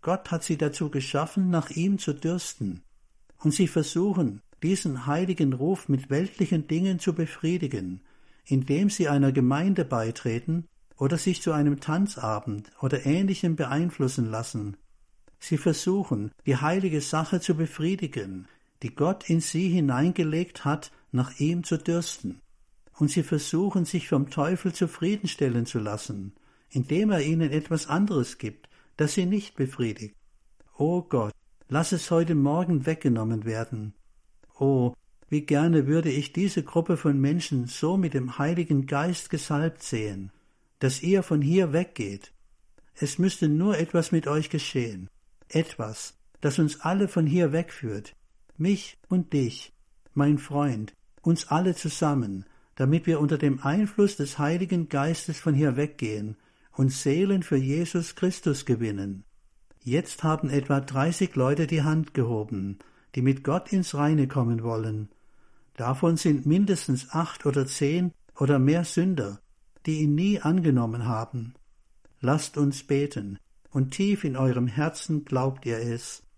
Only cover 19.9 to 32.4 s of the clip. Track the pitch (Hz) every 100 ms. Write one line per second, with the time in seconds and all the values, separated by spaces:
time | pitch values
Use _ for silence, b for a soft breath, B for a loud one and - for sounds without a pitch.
19.9 | 123 165 180 156 156 175 - 143 151 -
20.9 | b b 123 127 - 147 175 - 165 -
21.9 | 170 165 - 196 - - _ _ _ -
22.9 | - 147 - 151 151 - 160 196 190 165
23.9 | 180 - 147 139 - 147 180 190 - 170
24.9 | - 170 208 180 - 139 120 117 120 104
25.9 | 104 - - 98 - b b b 135 131
26.9 | 156 214 185 147 165 160 151 151 160 -
27.9 | 156 202 160 120 - 110 - - b b
28.9 | - 151 - 180 202 202 - 131 - 117
29.9 | 101 107 - _ _ _ _ - - 147
30.9 | 180 170 127 107 - _ _ - 143 165
31.9 | 170 - 165 165 156